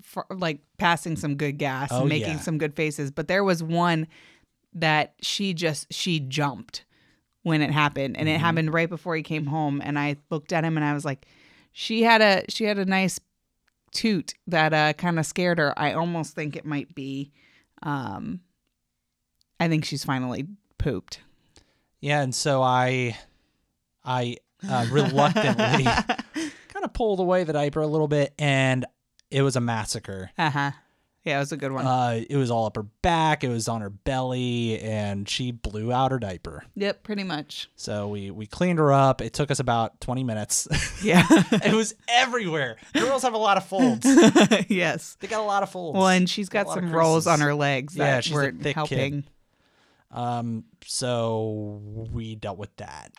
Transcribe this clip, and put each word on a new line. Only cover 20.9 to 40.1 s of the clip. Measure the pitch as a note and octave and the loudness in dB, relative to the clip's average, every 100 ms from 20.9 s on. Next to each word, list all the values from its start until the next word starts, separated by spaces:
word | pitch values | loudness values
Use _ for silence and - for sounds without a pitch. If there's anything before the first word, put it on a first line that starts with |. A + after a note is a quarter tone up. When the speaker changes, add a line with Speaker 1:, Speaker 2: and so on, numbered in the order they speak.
| F#2+ - - _ _ _ - _ _ _ _ | -4 -8 -20 _ _ _ -20 _ _ _ _
Speaker 2:
Yeah, | C#3+ D3 | -2 0
and | C3 | 0
so | - D#3 C3+ | -2 0 2
I, | B2+ B2+ B2+ B2+ B2 A2 - _ _ _ _ _ _ _ | 4 4 2 0 -2 -6 -16 _ _ _ _ _ _ _
I, | - B2+ A#2+ A#2+ _ _ G3 | -4 -2 -2 -6 _ _ -4
uh, | B2 A#2+ | -2 2
reluctantly | C#3+ C3 C3+ D3 G#3+ A3 A3 G#3+ - | 2 2 4 4 4 2 2 2 4
Speaker 1:
<laughs> | C#3 A3 A3 - - D#4 D#4 - - | 2 2 -2 -6 -6 -8 -8 -10 -14
Speaker 2:
kinda | G4+ F#4+ | -8 -6
pulled | - A3 F#3+ | -2 0 2
away | F3+ F#3 | 2 2
the | D#3+ | 2
diaper | D3 D3 D#3 | 0 0 0
a | D3+ | 0
little | D#3 D3+ | 0 2
bit, | D3+ C#3 - | 2 0 0
and | D3 C3+ C3 C3 B2 _ _ _ _ | 2 4 4 2 -4 _ _ _ _
it | C#3 | 0
was | C#3 B2+ | 2 2
a | |
massacre. | A#2+ A2+ G2+ A2 - F#2+ F#2 - | 0 -2 -4 -8 -8 -12 -10 -2
Speaker 1:
Uh-huh. | D#3 C#3+ C#3+ - _ _ _ _ | -2 0 -4 -6 _ _ _ _
Yeah, | E3 C#3 | -4 -2
it | |
was | C#3 | -2
a | D3+ | -4
good | C#3 | -6
one. | C3 C3 | -2 0
Speaker 2:
Uh, | B2+ B2 A2+ A2+ | 2 0 -2 -2
it | C#3+ | 0
was | B2 | 2
all | A#2 A2 | 0 0
up | A2+ | -4
her | |
back, | G#2 _ F3+ E3 D#3+ D3+ | -10 _ 0 2 2 2
it | C3 | 0
was | A#2 A2 | -2 -2
on | A2+ | -4
her | G2+ | -6
belly, | G2+ - C3 B2+ B2+ B2 A#2+ A#2 A2 | -8 -4 -2 -2 -2 -2 0 -2 -2
and | A2 G#2+ G#2 G2 G2+ | -4 -2 -2 -4 -6
she | - B2+ | -4 -4
blew | A#2+ A2 G#2+ A2+ | -6 -8 -4 -2
out | B2 C3+ | 0 0
her | C3 | -2
diaper. | G2+ F2 E2+ D2 - - | -4 -8 -12 -14 -14 -6
Speaker 1:
Yep, | G3+ - | -4 -4
pretty | - G3+ F#3+ | -8 -8 -6
much. | D#3 D3 - - - | -8 -8 -14 -16 -12
Speaker 2:
So | - G#2 G2+ | -8 -6 -6
we, | G#2 G2 | -8 -10
we | F#2+ G#2+ | -12 -12
cleaned | - F3+ E3 | -2 0 4
her | D3 | 6
up. | C#3 C3+ - | 6 6 2
It | A2+ | -4
took | - D3 | -4 -2
us | C#3 | 0
about | B2+ A#2 A2 - | 0 0 0 -4
twenty | - | -6